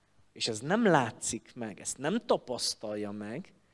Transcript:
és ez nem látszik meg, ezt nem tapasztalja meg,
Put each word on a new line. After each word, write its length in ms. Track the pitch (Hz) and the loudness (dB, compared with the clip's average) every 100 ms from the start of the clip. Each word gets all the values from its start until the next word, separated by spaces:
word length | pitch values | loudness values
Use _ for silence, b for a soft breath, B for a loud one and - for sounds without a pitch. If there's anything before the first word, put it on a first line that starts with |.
| _ _ _ | _ _ _
és 160 | - 117 | -6 -4
ez 120 | 107 | -4
nem 240 | 135 214 | 0 4
látszik 680 | 226 156 117 - - 113 - | 6 6 4 -2 -6 -6 -8
meg, 260 | 127 110 90 | -10 -10 -8
ezt 180 | - - | -10 -6
nem 280 | 143 226 - | -2 -2 2
tapasztalja 840 | 202 - 117 - - 107 104 104 | 0 0 -4 -4 -4 -6 -4 -4
meg, 420 | 104 104 127 - _ b | -6 -8 -10 -12 _ b